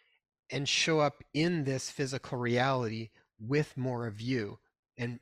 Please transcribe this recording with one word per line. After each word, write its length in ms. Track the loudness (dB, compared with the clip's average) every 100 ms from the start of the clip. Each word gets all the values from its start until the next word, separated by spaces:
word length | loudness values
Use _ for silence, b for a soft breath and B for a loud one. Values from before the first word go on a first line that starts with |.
| b b _ _ -8
and 180 | -4 0
show 300 | 0 2 4
up 220 | 2 0 -6
in 320 | 0 2 2 0
this 260 | -2 -4
physical 460 | -4 -4 -4 -4 -2
reality 720 | 2 4 4 2 0 -4 -8 _ _ -12
with 380 | 0 0 0 -2
more 300 | -2 -2 -4
of 140 | -4
you 380 | -2 0 -2 -8 _ _ _ -8
and, 220 | -6 -6